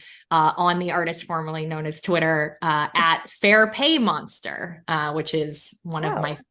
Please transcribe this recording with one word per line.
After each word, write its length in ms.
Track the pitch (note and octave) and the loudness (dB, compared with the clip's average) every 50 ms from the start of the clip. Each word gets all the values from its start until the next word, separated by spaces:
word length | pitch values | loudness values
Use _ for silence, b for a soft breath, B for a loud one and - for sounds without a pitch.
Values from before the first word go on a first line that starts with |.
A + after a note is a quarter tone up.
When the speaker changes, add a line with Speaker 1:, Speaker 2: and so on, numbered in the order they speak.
| B B B B B B | B B B B B B
Speaker 1:
uh, 220 | E3+ E3 D#3 D#3 - | 2 4 4 4 2
on 220 | - F3 F3 F3 F3 | 2 2 2 2 2
the 140 | F3+ F3 D#3 | 0 -2 0
artist 320 | F3 E3+ E3 E3 - - | -2 -2 -2 -4 -6 -6
formerly 400 | - F3 D#3+ D#3+ D#3 D#3 D#3+ D#3 | -6 -6 -6 -4 -4 -6 -6 -6
known 220 | D#3+ D#3+ D#3 D#3 | -6 -6 -6 -6
as 160 | D#3 D#3 - - | -6 -8 -8 -4
Twitter, 560 | - F3 E3 D#3+ D#3+ D#3+ D#3 D3+ D#3 - - | 0 2 2 4 4 2 2 0 -2 -4 -4
uh, 280 | - E3 D3+ D3+ D3 C#3+ | -2 0 0 0 0 0
<laughs> 40 | - | 2
at 340 | F3 E3 E3 E3 - - - | 2 4 4 4 2 -2 -10
Fair 420 | - - - G3+ G#3 G#3+ A3 G#3+ A3 | -10 0 4 6 6 6 6 4 2
Pay 260 | - C4+ D4+ D#4+ D4+ | 0 0 2 2 2
Monster, 840 | A#3 F#3+ D#3 D3 - - - - - - C#2+ - - F3 E3+ D#3+ - | 2 2 0 -2 -4 -10 -12 -10 -10 -10 -10 -10 -10 -12 -12 -14 -6
uh, 260 | - D#3+ D#3 D3+ D3+ D3 | -4 -4 -2 -2 -2 -4
which 200 | D#3 D#3 D#3 - | -4 -4 -2 -2
is 460 | D#3+ D3+ D3+ D3 - - - - - - | -4 -4 -2 -4 -6 -6 -6 -8 -10 -12
one 200 | E3+ E3 D#3 D#3 | -8 -8 -4 -4
of 140 | D#3 - - | -2 -2 -2
Speaker 2:
Oh, 40 | D3+ | -2
Speaker 1:
my, 160 | D3 D3+ - - _ | -4 -4 -6 -12 _